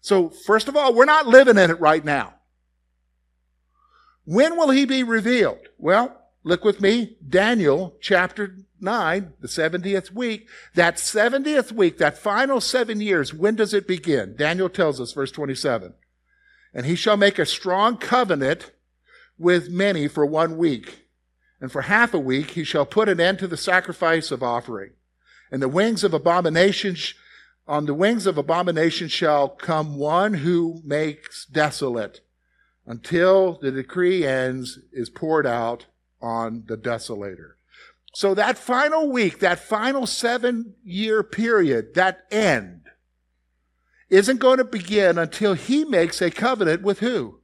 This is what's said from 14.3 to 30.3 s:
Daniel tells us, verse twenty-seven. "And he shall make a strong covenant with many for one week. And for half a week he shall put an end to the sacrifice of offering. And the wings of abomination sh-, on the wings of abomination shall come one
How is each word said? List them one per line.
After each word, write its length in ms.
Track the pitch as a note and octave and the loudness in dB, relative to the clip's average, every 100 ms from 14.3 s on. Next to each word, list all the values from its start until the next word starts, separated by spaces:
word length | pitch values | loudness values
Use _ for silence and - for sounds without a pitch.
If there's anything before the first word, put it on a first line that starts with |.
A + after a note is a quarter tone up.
Daniel 360 | A2+ D3 F3 F#3 | -4 -2 -2 -4
tells 280 | F#3+ E3 C3 | 0 -2 -2
us, 140 | A#2+ | -8
verse 180 | C#3+ C3+ | -8 -8
twenty-seven. 640 | - C#3+ C3 D3 A#2 F2+ - _ _ _ _ _ _ _ | -6 -8 -4 -4 -4 -6 -20 _ _ _ _ _ _ _
"And 140 | - B2+ | -10 -4
he 100 | E3+ | -2
shall 220 | - G#3 | 0 4
make 200 | G3+ G3 | 4 2
a 80 | D3+ | -4
strong 520 | - F#3+ F#3 A3 A#3+ | -4 -2 0 0 0
covenant 720 | - C4+ A3+ D#3 C3+ D#3+ - _ _ _ _ - _ _ | 0 0 2 0 0 -2 -8 _ _ _ _ -20 _ _
with 300 | E3+ F3 E3+ | 2 2 0
many 400 | F3 G3+ F3 C#3+ | -2 0 0 -2
for 160 | - | 0
one 320 | D3 D#3 E3 D#3+ | 0 2 -2 0
week. 500 | E3 B2 - - _ _ _ _ _ _ | -2 -2 -8 -20 _ _ _ _ _ _
And 100 | C3 | -10
for 120 | D3 | -8
half 320 | B2+ G#3 A#3 | 0 2 2
a 40 | F3 | 0
week 340 | C3 C3 D3+ | 0 -2 -2
he 120 | - | -8
shall 220 | D3+ D#3+ C#3 | -4 -2 0
put 240 | G#3 G#3+ | 0 0
an 100 | F3 | 2
end 180 | E3+ F#3+ | 0 0
to 60 | F#3+ | -6
the 120 | D#3+ | -6
sacrifice 720 | - F#3 F3+ E3+ E3 E3 D#3 | -2 -2 -2 -4 0 0 -2
of 120 | B2+ | -6
offering. 500 | B2+ A#2+ A#2+ A2 G2 _ _ _ _ _ _ | -4 -4 -6 -14 -14 _ _ _ _ _ _
And 100 | C3 | -4
the 60 | C3+ | -2
wings 340 | D#3 A3 G#3 | 0 0 0
of 100 | F#3+ | -2
abomination 840 | D#3+ D3 E3+ E3 D#3+ G3 F#3+ G3+ F3 | 0 2 2 2 2 2 2 -6 -6
sh-, 180 | - - _ - _ _ - | -10 -12 _ -20 _ _ -6
on 180 | D3 D3 | -4 -2
the 80 | |
wings 320 | D3 G3 A#3 F#3+ | 0 0 2 -2
of 100 | D#3 | -2
abomination 680 | C#3 E3 F3+ E3 E3 D#3 E3 | -2 -2 0 0 0 -2 -8
shall 420 | - E3 D3 C#3 | -2 0 2 0
come 500 | - - D#3+ D3+ C#3+ | -4 -4 -4 -4 -4
one 360 | D3 E3 G#3 | -2 0 0